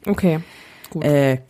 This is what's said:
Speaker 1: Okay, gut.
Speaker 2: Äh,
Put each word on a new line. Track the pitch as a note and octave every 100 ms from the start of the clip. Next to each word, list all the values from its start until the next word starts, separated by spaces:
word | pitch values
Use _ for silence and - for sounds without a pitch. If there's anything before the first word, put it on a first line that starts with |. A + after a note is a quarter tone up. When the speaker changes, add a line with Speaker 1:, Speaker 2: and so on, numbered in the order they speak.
| -
Speaker 1:
Okay, | G3+ F#3 D#3+ E3+ - - - -
gut. | E3
Speaker 2:
Äh, | D3+ D3 C#3 C3 -